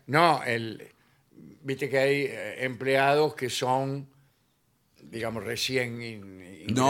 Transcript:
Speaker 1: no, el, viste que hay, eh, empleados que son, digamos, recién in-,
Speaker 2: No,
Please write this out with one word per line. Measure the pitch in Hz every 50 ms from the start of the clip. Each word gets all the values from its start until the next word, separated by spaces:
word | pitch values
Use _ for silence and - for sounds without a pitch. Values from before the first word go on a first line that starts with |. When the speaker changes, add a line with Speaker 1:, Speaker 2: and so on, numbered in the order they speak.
| _
Speaker 1:
no, | - 131 156 175 170 147 123 -
el, | 123 120 113 113 113 104 - - - _ _ _ _ _ _ _ _ _ - - - - _
viste | 147 135 135 135 147 123
que | 131 135
hay, | 135 139 143 143 139 117
eh, | 113 107 95 107 - - 127
empleados | 131 123 101 131 139 135 135 139 139 143 151 156 147 151
que | - 131 120
son, | - - 131 127 127 135 135 135 139 139 139 - _ _ _ _ _ _ _ _ _ _ _ _ _ _ _ _ _ _ -
digamos, | 76 98 113 113 113 113 110 98
recién | 110 120 110 - - 131 127 123 120 117 120
in-, | 117 117 113 104 98 98 95 92
Speaker 2:
No, | 90 87 95 80 90 107 113 131 131